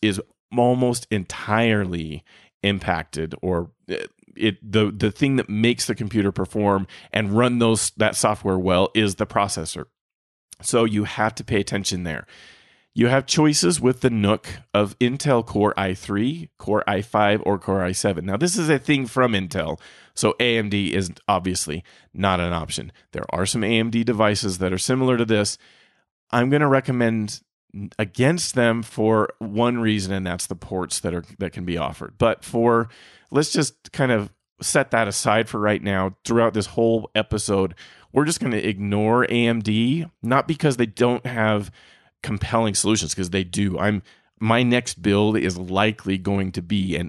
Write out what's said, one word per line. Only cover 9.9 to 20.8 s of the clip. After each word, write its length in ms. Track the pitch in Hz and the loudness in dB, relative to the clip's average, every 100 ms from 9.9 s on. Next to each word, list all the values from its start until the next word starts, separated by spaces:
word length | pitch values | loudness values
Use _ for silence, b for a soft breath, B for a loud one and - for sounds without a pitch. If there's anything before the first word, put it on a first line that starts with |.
| _ _ _ _ _ _ - | _ _ _ _ _ _ -10
So 240 | - 117 | -2 2
you 200 | 113 104 | 2 2
have 300 | 104 - 110 - | -2 -2 -2 -2
to 80 | |
pay 160 | - 104 | -4 -2
attention 420 | 101 101 95 90 | -2 -4 -4 -4
there. 240 | 87 76 - B B B B B B | -6 -8 -12 B B B B B B
You 120 | - 120 | 2 4
have 180 | 135 | 4
choices 560 | 131 - 151 147 87 85 | 2 2 4 4 2 2
with 220 | 120 131 | 0 2
the 80 | 127 | 0
Nook 380 | 113 101 107 - - - | 2 2 0 -4 -16 -2
of 240 | 104 101 - | 0 0 0
Intel 480 | 123 139 151 120 113 | 0 0 2 2 2
Core 260 | 104 104 - | 2 2 2
i 160 | 95 | -2
three, 560 | 95 - 101 123 165 160 _ | -4 -4 -2 -2 -4 -12 _
Core 260 | - 104 - | -2 0 0
i 140 | 101 | -2
five, 400 | 107 107 104 107 - | 0 2 4 2 0
or 120 | 98 | -2
Core 240 | - 95 | 0 0
i 100 | 90 | 0
seven. 340 | 92 104 87 92 | 0 -2 -2 -4
Now, 100 | 101 | -2
this 220 | 175 190 | 0 0
is 100 | 156 | 2
a 100 | 139 | 0
thing 280 | - 143 123 | 2 0 0
from 260 | 131 123 | 0 0
Intel, 480 | 101 90 82 78 76 B B B | 0 -2 -4 -4 -6 B B B
so 200 | - 107 - | -2 0 2
A 200 | 123 113 | 2 2
M 100 | 104 | 0
D 240 | 101 | 0